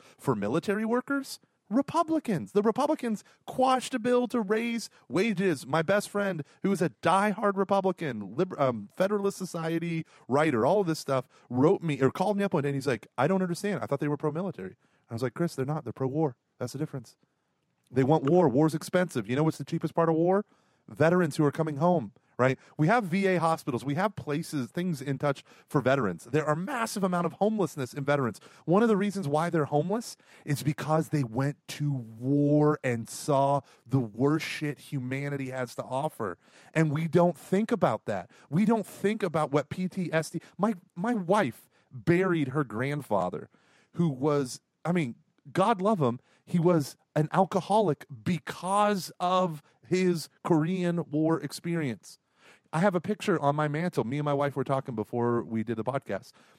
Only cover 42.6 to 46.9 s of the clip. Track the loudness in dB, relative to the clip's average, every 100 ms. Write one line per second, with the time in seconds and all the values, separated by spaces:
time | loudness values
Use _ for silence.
42.6 | -2 -2 -4 -4 -2 0 0 -4 -12 _
43.6 | _ _ _ 0 0 2 0 0 -2 -8
44.6 | _ _ -2 0 -2 -6 _ _ -8 0
45.6 | 2 2 2 2 2 0 -10 _ _ 2
46.6 | 4 4 2